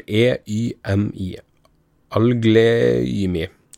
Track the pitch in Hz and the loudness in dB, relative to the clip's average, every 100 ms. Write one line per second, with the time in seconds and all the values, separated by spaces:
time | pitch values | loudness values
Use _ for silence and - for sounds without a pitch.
0 | - 107 123 - - 107 117 - - 98 | -2 0 2 0 -6 -4 -4 -6 -2 -2
1 | 104 - 92 - - _ _ _ _ _ | -2 -4 -10 -10 -18 _ _ _ _ _
2 | - 107 117 120 113 110 113 117 120 120 | -6 0 0 2 4 4 4 2 2 0
3 | 127 110 92 85 80 _ _ | -2 -2 -2 -4 -6 _ _